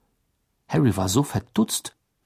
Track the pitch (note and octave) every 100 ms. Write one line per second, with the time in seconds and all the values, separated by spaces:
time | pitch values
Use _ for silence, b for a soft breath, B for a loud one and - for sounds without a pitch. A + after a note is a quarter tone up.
0 | _ _ _ _ _ _ - - C3+ F#2+
1 | F#2+ G#2 C#3+ - - - A3+ - - -
2 | _ _